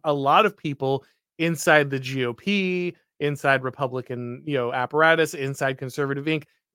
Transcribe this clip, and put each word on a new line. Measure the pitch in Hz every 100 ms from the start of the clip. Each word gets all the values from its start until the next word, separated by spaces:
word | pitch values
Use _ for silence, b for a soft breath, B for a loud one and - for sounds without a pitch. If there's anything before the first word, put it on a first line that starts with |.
| 160
a |
lot | 147 139 165 214
of | -
people | 156 139 135 135 b b _ -
inside | 165 160 - 151 143
the | 135
G | 131 131 123
O |
P, | 120 - 202 185 180 175 165 _ -
inside | 147 143 143 135
Republican, | 131 123 135 127 123 123 120 127 151
you | 139
know, | 120
apparatus, | 131 123 147 160 165 156
inside | 160 135 135 135 135
Conservative | 131 135 139 139 147
Inc, | 156 - _ _